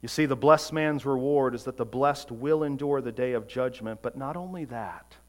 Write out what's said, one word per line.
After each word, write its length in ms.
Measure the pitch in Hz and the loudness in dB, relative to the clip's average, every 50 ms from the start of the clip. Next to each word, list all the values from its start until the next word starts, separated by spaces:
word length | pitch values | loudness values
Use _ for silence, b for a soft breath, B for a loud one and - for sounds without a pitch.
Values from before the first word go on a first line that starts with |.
You 80 | - 117 | -8 -6
see, 160 | - - 156 | 0 2 2
the 100 | 143 135 | 2 2
blessed 380 | 120 120 143 156 151 - - 160 | 4 8 6 6 6 6 -2 -2
man's 320 | 156 156 151 151 143 135 | 0 0 2 0 0 0
reward 500 | 139 135 127 127 139 147 143 135 127 120 | 0 0 2 2 2 4 4 4 2 0
is 80 | 120 113 | -2 -6
that 140 | 131 127 - | -8 -4 -4
the 80 | 120 | -6
blessed 440 | 110 110 127 139 143 143 139 - - | -4 0 2 2 2 2 0 -6 -12
will 340 | 120 113 123 143 156 156 156 | -10 -6 0 2 2 2 2
endure 360 | 147 143 131 143 143 143 139 | -2 -2 -2 -2 0 0 0
the 140 | 123 120 117 | 0 -4 -4
day 180 | 120 127 127 | -2 -2 0
of 160 | 127 117 107 117 | 0 -2 -4 -4
judgment, 540 | - 127 127 127 123 - 110 110 110 110 | -4 -2 -2 -2 -2 -6 -8 -8 -8 -6
but 160 | - 123 - 135 | -8 -8 -6 -6
not 180 | 135 135 156 | -8 -6 -6
only 300 | 175 180 185 185 175 160 | -8 -8 -10 -8 -8 -8
that 500 | 123 123 117 110 92 85 - - _ - - _ | -8 -8 -8 -8 -8 -10 -12 -16 _ -20 -20 _